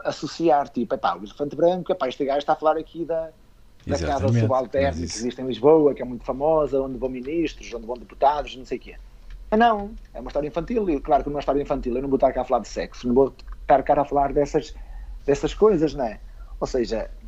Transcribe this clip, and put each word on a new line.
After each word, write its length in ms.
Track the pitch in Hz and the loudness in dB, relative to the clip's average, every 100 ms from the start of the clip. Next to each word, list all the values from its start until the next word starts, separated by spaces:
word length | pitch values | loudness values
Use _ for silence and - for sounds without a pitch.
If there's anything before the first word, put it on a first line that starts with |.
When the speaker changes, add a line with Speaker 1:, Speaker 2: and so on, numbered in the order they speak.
Speaker 1:
associar, 640 | 156 - 156 - 170 143 135 | -8 -6 -8 0 2 2 2
tipo, 240 | - 113 131 | -4 -4 -2
"Epá, 200 | 101 87 | -2 -4
o 80 | |
Elefante 320 | 101 - 143 135 | -8 -8 -6 2
Branco, 360 | 170 180 175 | 2 2 -2
epá, 160 | 185 127 | -2 -2
este 180 | - 135 | -2 -2
gajo 140 | 143 | 0
está 140 | 143 | 0
a 20 | 151 | 0
falar 220 | 156 156 | 2 0
aqui 280 | 156 160 156 | -2 -8 -4
da, 240 | 165 160 - - - - - - | -4 -6 -12 -20 -20 -20 -14 -4
da 120 | - | -2
casa 80 | 82 | 0
Speaker 2:
Exatamente, 360 | 139 - 117 | 0 2 2
Speaker 1:
subalterna 460 | 110 131 120 139 139 | 4 2 0 0 0
Speaker 2:
mas 80 | 80 | 0
Speaker 1:
que 60 | - | -4
Speaker 2:
isso 120 | - | -4
Speaker 1:
existe 220 | 120 117 | -6 -4
em 60 | 131 | -6
Lisboa, 460 | 110 135 160 147 | 2 6 8 6
que 80 | 127 | 2
é 40 | 127 | -4
muito 180 | 120 | -8
famosa, 580 | - 131 147 160 143 135 | -6 -2 2 2 2 0
onde 160 | 135 127 | -2 -4
vão 120 | 127 | -6
ministros, 600 | 127 127 165 151 - - | -6 -6 -2 -2 -4 -12
onde 120 | 117 110 | -12 -10
vão 120 | 120 | -10
deputados, 580 | 107 - 139 147 135 123 | -12 0 2 2 -4 -10
não 100 | 123 | -10
sei 120 | 123 | -10
o 40 | |
quê." 140 | - - - - - - - | -10 -18 -20 -20 -16 -16 -2
Mas 80 | 214 | 4
não, 320 | 233 214 202 226 - | 4 4 -4 -12 -16
é 60 | - | -14
uma 100 | 123 | -8
história 180 | 147 147 | -4 -4
infantil, 420 | 170 160 233 196 | -4 -2 -2 0
e 100 | 143 | -2
claro 240 | - 143 | 2 2
que 60 | 143 | 2
numa 100 | 143 | -4
história 220 | 139 143 | 0 0
infantil 340 | 139 139 123 123 | 0 -4 -2 -4
eu 60 | |
não 80 | 139 | 0
vou 80 | 131 | 2
estar 140 | 135 | 2
cá 80 | 127 | 2
a 20 | 123 | 0
falar 160 | 123 | -2
de 60 | 104 | -2
sexo, 400 | - 90 - 123 | -8 -8 -6 2
não 60 | |
vou 200 | 123 135 - - - | 4 4 2 -16 -6
estar 220 | - 139 | 4 4
cá 160 | 131 143 | 6 2
a 40 | 139 | 2
falar 280 | 143 139 | 2 2
dessas, 400 | 147 139 156 123 - - - - - - | 2 2 0 -2 -10 -14 -14 -12 -6 0
dessas 280 | 156 151 | 0 0
coisas, 400 | - 214 185 151 | 4 4 6 2
não 120 | 143 120 | 0 -4
é? 140 | 101 - - - - | -6 -14 -16 -14 -8
Ou 60 | 147 | -4
seja, 420 | 131 107 110 - - | -2 -2 -2 -6 -10